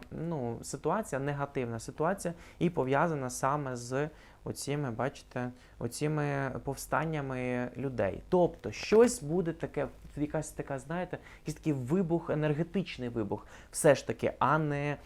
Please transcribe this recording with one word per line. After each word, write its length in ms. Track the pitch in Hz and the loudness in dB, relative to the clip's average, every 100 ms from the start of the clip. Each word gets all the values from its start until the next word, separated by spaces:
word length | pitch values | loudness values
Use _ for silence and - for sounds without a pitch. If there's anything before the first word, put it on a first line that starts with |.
| - | -6
ну, 480 | 139 165 160 120 117 | -6 -4 -2 -2 -4
ситуація, 580 | - 131 147 113 110 131 | -6 -4 0 0 0 -2
негативна 580 | 139 143 139 135 120 113 | -2 -2 -2 -2 -2 -4
ситуація 560 | - - 156 202 175 170 - - | -6 -2 0 0 -4 -6 -12 -2
і 120 | 175 | 0
пов'язана 600 | 170 127 139 170 147 127 | 2 2 4 2 0 -4
саме 460 | - 135 147 135 123 | -2 0 0 -2 -6
з 320 | 120 131 156 - - - | -2 -2 -2 -4 -18 -12
оціми, 460 | - 120 - 147 139 | -8 -6 -2 -2 -2
бачите, 600 | 113 123 - - 127 123 123 - - | -2 -2 -4 -8 -6 -6 -8 -18 -6
оціми 720 | 120 - 151 151 147 139 135 123 | -6 -2 0 0 0 0 -2 -4
повстаннями 1080 | 139 131 - 135 160 156 135 127 127 123 123 127 | -6 -6 0 0 2 0 -2 -2 0 0 -2 -4
людей. 460 | 135 120 98 87 - | -2 0 0 0 2
Тобто 440 | 180 170 - - | 4 4 2 -8
щось 500 | - - 214 240 240 | -6 4 8 8 4
буде 300 | 147 175 165 | -2 0 0
таке, 360 | 160 139 - 127 - - - | -2 -4 -2 -4 -6 -12 -4
якась 340 | 147 156 147 | -2 -2 -4
така, 280 | - 139 139 | -8 -6 -6
знаєте, 400 | 139 170 175 139 - - | -4 -4 -4 -8 -12 -10
якийсь 140 | - 156 | -8 -2
такий 160 | 156 | 0
вибух, 580 | 139 123 180 165 165 - | 0 2 2 2 0 0
енергетичний 800 | 151 151 147 170 202 180 - 123 | 2 2 2 0 -2 -2 -4 -4
вибух, 380 | 120 101 104 - - - | -2 0 -2 -6 -18 -10
все 240 | - 156 | 4 8
ж 120 | 131 - | 8 4
таки, 260 | - - - | 0 -2 2
а 200 | 123 156 | 4 4
не, 380 | 151 143 147 143 | 2 0 -2 -4